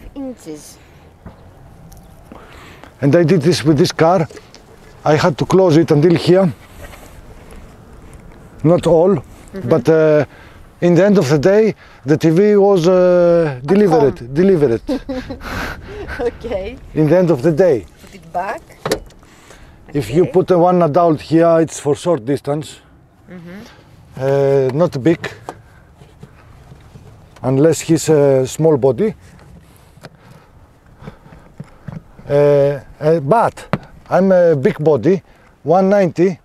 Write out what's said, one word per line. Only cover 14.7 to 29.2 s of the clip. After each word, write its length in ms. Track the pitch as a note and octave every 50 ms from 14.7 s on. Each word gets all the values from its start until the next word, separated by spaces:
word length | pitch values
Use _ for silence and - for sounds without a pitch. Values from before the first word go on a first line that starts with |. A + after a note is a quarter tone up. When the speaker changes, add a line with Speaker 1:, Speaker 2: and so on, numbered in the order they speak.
| A#2 G#2+ -
Speaker 1:
<laughs> 1300 | - C4+ C4+ - - C4 B3+ - - C4+ - - - - - - - - - - - - - - - - -
Okay. 580 | A#3+ A#3+ - - - A#3 A#3+ F#3 F#3+ A3 B3+ C4+ - - -
Speaker 2:
In 140 | D3 D#3
the 100 | D3 D#3+
end 120 | F#3 F#3 D#3
of 120 | D3+ B2
the 100 | A#2 E3+
day. 340 | D#3+ C#3 F#3+ F3+ C#3+ A2 E2+ - - -
Speaker 1:
Put 140 | - - -
it 180 | F#3+ D#3+ E3 E3+
back. 280 | F3 F#3 G3+ B3+ E4 - - - - - - - - - - - - - - - - - - - - - - - - - - -
Speaker 2:
If 160 | D3 A#2+ G2+
you 140 | B2 E3 F3+
Speaker 1:
Okay. 80 | -
Speaker 2:
put, 180 | - F#3 E3 -
uh, 60 | F#3
one 240 | E3+ E3+ F3+ F3+ F3+
adult 380 | E3+ D#3 C#3 F3+ E3+ E3+ D#3 C3+
here, 380 | - - D#3+ E3 E3 E3+ E3 E3
it's 200 | E3 - - -
for 140 | - C#3+ C#3+
short 280 | - - F3+ E3+ C3 G#2+
distance. 540 | B2 C#3+ B2+ - C#3 C#3+ D#3 C#3+ - - - _ _ - _ _ _ _ _ _ -
Speaker 1:
Mm-hmm. 300 | F3 F3+ E3 F3 F3+ G#3 - - - - - - - - - - - -
Speaker 2:
Uh, 580 | C3 C3+ C#3 C#3 C#3 C3+ C#3 C#3 C3 B2+ A#2+
not 240 | D3 F3 D#3+ - C#3 A2+
big, 160 | D#3+ E3+ - - - - - - - - - - - - - - - - _ - - - - - - - - - - - - - - - - - - - - - - - - - - - -
unless 380 | A#2+ B2+ C3+ C3 - E3 D3+ -
he's 280 | - - E3 D#3 - -
a 360 | D#3+ D3 C#3+ C#3 C3+ C3 C3
small 320 | B2 - - D#3 D#3+ D#3
body. 360 | B2+ B2 C3+ B2 A#2 G#3 A3 - -